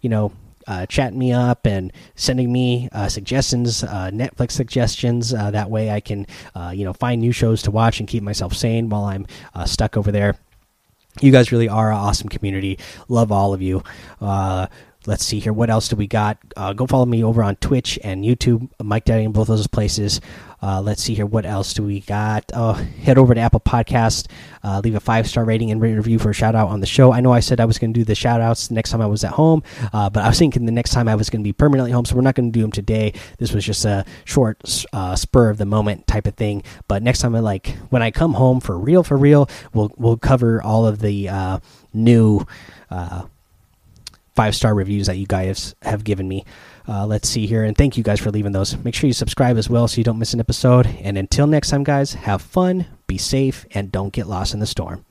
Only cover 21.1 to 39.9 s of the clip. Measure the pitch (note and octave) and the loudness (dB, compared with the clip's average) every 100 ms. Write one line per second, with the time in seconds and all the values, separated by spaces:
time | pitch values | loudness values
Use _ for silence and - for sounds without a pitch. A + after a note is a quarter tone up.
21.1 | G#2+ G2+ A2 G#2 G2 F#2+ - G#2 G2+ - | -4 -2 -2 -2 -6 -4 -4 -4 -6 -6
22.1 | G#2 G#2+ G#2+ - B2 A2+ G2+ - - - | -4 -2 -4 -6 -2 -2 -2 -6 -2 4
23.1 | C3 B2+ A#2 A#2 A2+ - B2 A2+ B2+ A2+ | 6 6 4 4 2 2 0 0 2 2
24.1 | - - - - - G#2 G2 A2 G#2+ - | -2 -8 -18 -20 -10 -4 -2 -2 -2 0
25.1 | A2+ G#2+ A#2+ A2+ A2+ A2+ A2 A2+ G#2+ A2 | 0 0 0 0 0 0 0 0 0 2
26.1 | A2+ G#2+ G2+ A2 A2 G2+ G#2 G2 - C3 | 2 2 2 2 2 0 -2 0 6 6
27.1 | A#2+ B2+ A#2+ - A#2+ A2+ A2 A#2 A#2 A2 | 6 4 4 2 2 2 2 0 0 0
28.1 | G#2 B2 A#2 A2+ A2+ - A2+ - A2+ A2 | 0 0 2 2 0 -2 -4 -2 0 0
29.1 | G#2 F#2+ - D#3+ D#3+ - - G#2+ G#2+ G2+ | 0 -2 2 4 4 0 -10 -4 -2 0
30.1 | G#2+ G#2 A2+ D#3+ B2 A#2 A#2 - A#2+ A#2 | 0 2 4 4 2 0 0 0 0 2
31.1 | A2 G#2+ A2 G#2 - D3 C3+ A#2+ B2 B2 | 0 0 -2 -4 2 4 4 2 0 0
32.1 | B2 C3 C3 A#2+ A#2 A2 G#2+ G2+ A2 G#2+ | 2 2 2 0 0 -2 -2 -2 0 -2
33.1 | - - - A2 G#2+ G2 G2 G#2+ G2+ G2 | -4 -18 -8 -4 -2 -2 -2 0 -2 -4
34.1 | - - C#3+ A#2 A2 - - - G2+ F#2 | -12 -2 2 2 -2 -8 -8 -6 -6 -4
35.1 | F#2 - C3 A2+ G#2 G2 G#2+ G#2 G2+ - | -4 2 4 4 2 0 0 0 -2 -2
36.1 | A2 G2+ - G#2 G2+ - - - G2+ A#2 | -2 -4 -4 -4 -4 -10 -20 -6 -2 0
37.1 | B2+ B2 A2+ A2 F#2+ - - - B2+ A2+ | 0 0 0 0 -2 -6 -10 -2 0 0
38.1 | - E3 C3+ C3 B2+ - F2+ A2+ F3+ E3 | 0 0 4 2 2 -2 -4 2 2 4
39.1 | C#3 C#3+ D3 C#3 - - A2 G#2 | 4 6 6 4 -4 -6 -2 -2